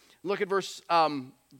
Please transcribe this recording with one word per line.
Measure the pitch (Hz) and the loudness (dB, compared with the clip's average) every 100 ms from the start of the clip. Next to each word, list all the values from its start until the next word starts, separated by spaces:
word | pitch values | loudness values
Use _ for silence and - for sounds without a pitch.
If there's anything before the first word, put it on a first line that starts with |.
| _ _ | _ _
look | 170 196 | -6 -4
at | 190 | 0
verse, | 196 - - - | -2 -2 -10 0
um, | 170 160 143 127 - _ 139 | 4 4 0 -8 -16 _ -20